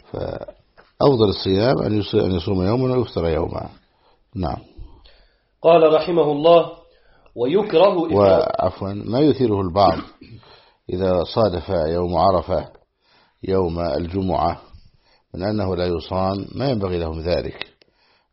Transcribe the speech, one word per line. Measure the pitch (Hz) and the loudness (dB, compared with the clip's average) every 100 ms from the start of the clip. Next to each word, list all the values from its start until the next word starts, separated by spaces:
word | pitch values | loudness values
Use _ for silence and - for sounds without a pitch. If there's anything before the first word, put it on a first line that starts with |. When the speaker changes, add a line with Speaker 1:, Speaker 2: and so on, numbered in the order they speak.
| - | -14
Speaker 1:
فأفضل | 50 50 - - - _ _ _ - 139 123 104 | -10 -10 -10 -14 -20 _ _ _ 0 2 4 2
الصيام | - 95 95 120 139 | 2 0 0 2 0
أن | 107 107 | 0 -2
يص-، | 98 107 | 0 0
أن | 98 | 0
يصوم | 92 104 95 | -2 -2 -2
يوماً | 92 123 127 127 | 0 0 0 -2
ويفطر | 113 92 85 | -2 -2 -2
يوماً. | 78 85 - - - _ _ _ _ _ 98 | -2 -4 -6 -12 -16 _ _ _ _ _ -8
نعم. | 78 - - - - - - _ _ _ _ _ | -6 -6 -12 -20 -20 -20 -20 _ _ _ _ _
Speaker 2:
قال | 160 165 156 | 4 6 6
رحمه | 156 180 170 147 | 4 2 0 2
الله: | 147 160 170 160 - _ _ _ _ _ - | 2 6 6 4 -6 _ _ _ _ _ -6
"ويكره | 123 185 - 160 196 180 120 | 0 0 2 4 4 2 0
إفطار"، | |
Speaker 1:
وعفواً، | 98 98 - - - 87 - 98 | 4 4 4 2 -2 -4 -4 -8
ما | 101 104 120 | -8 -4 0
يثيره | 151 127 120 98 | 2 2 0 0
البعض | 95 92 92 82 - _ - - - - _ _ - | 0 4 4 2 -6 _ -20 -20 -20 -20 _ _ -10
إذا | 90 92 90 | -4 0 0
صادف | 78 - 107 87 90 | 0 0 0 0 -4
يوم | 90 78 85 87 85 | -2 -2 -2 -2 2
عرفة | 95 90 80 82 - - _ _ _ _ _ _ | 2 2 0 -4 -6 -14 _ _ _ _ _ _
يوم | - 95 87 85 | -4 -2 -2 -2
الجمعة | 85 73 85 95 92 73 80 90 - - - _ _ _ _ | -4 -4 -4 -4 -2 -2 -2 -4 -12 -20 -20 _ _ _ _
من | - | -8
أنه | 98 107 95 90 | -6 -4 -4 -4
لا | 90 | -4
يصام، | 82 - 92 95 98 95 98 | -4 -6 -4 -2 -4 -8 -6
ما | 135 | -4
ينبغي | 113 95 87 | -4 -4 -4
لهم | 82 80 | -6 -6
ذلك، | 82 78 67 - - _ _ _ _ _ _ | -4 -4 -4 -10 -16 _ _ _ _ _ _